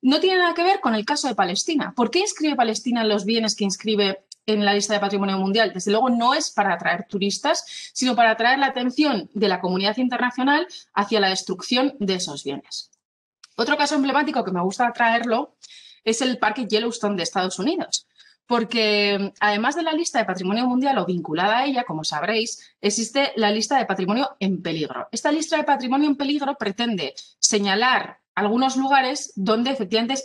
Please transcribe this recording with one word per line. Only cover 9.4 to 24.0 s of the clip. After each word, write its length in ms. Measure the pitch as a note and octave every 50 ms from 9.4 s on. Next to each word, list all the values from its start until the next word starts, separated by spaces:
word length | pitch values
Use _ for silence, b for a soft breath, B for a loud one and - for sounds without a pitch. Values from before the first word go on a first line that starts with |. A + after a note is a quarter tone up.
| G#3+ G3
la 120 | F#3 F3+
comunidad 360 | F#3 F3+ F#3 F#3 G3 G3+ -
internacional 680 | B3+ B3+ B3 B3+ - B3 B3 - B3+ B3+ C#4 C#4+ D#4 F4+ B B B B B B
hacia 260 | - F3+ - A3 G#3
la 100 | G3 F#3+
destrucción 680 | F#3+ F#3+ - - F#3 F3+ - - B3 B3 C4+ C#4 - -
de 160 | G#3 F#3+ F#3
esos 300 | F3+ F3+ D#3+ C#3+ C#3+ -
bienes. 460 | C#3 C#3 - - _ - - - _ _ _ _ _ _ _ _ _ _ _ - _ _
Otro 200 | - - D4 D4+
caso 200 | D4 C#4+ C#4+ D4+
emblemático 480 | C#4 C4+ C#4 C4 C#4+ D4 D4+ D4+ B3 G3
que 80 | F#3+
me 100 | F#3 F3
gusta 300 | F3+ F#3+ F#3+ - B3 A#3
traerlo 640 | A#3+ - A#3+ A3+ A3+ A#3 A#3 A#3+ A3 B3 D4+ - _ B B B B B B B B B B
es 180 | A3 A3+ -
el 160 | C4+ B3+ A#3+ -
Parque 280 | - B3 B3 C4 A#3+
Yellowstone 500 | F#3 G#3+ G#3+ A#3+ A#3+ A3 - G#3 G#3 G#3
de 80 | F3+ E3
Estados 340 | - - G3 F3+ F#3 - -
Unidos, 480 | F#3+ C#4+ F4+ E4+ - - - - b b b b b b b b _ -
porque 840 | A#3+ A#3 A3+ - A#3 A3+ G#3+ G#3+ G#3 G#3 G#3 G3+ G3+ G3 G3 F#3+ - -
además 360 | G3+ G#3 G#3 G#3 A3+ C4+ D4
de 60 | E4+
la 100 | E4 E4
lista 260 | D#4+ D#4 E4+ - - B3
de 60 | G#3
patrimonio 420 | F#3+ F3+ F#3 F3+ F#3 G#3 A#3 B3+
mundial 300 | B3 B3 B3+ C4+ C#4 C4
o 80 | G3+ F3
vinculada 540 | F3+ F3+ F3 D#3 D#3+ D#3 F3 F#3 G#3 A3 B3
a 80 | C4
ella, 180 | C#4+ C4 B3 B3
como 180 | - E3 D#3+
sabréis, 720 | D#3 - D#3 D3 E3+ G#3 A3+ A3 A3+ A3+ - - - - _ _
existe 520 | - G#3 G3+ A#3 A3+ - - C#4 C#4 C4+ -
la 140 | A3+ G#3+ G#3
lista 260 | G#3 A3 G#3 - C#4+
de 80 | B3+ A3
patrimonio 520 | - G3 F#3+